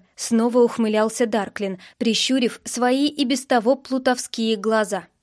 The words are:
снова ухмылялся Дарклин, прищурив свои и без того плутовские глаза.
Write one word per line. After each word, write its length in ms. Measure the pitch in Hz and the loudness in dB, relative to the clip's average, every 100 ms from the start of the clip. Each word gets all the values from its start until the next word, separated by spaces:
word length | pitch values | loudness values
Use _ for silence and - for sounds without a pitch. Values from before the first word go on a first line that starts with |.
| _ - | _ -12
снова 440 | - 226 233 240 | -2 2 4 4
ухмылялся 680 | 233 233 220 214 220 220 240 | 4 2 0 2 0 0 -2
Дарклин, 520 | 220 190 - 196 185 - - | -2 -4 -6 -6 -8 -14 -4
прищурив 640 | 233 208 - 262 240 - | -2 0 0 2 0 -2
свои 440 | - 233 247 269 294 | -8 -2 0 2 0
и 160 | 294 | 0
без 220 | 254 262 - | -2 -2 0
того 300 | 247 214 320 | 0 2 0
плутовские 800 | - 262 262 247 - - 220 214 | -2 -2 0 0 -4 -4 -2 -2
глаза. 520 | 214 220 208 196 170 _ | 0 0 0 -4 -8 _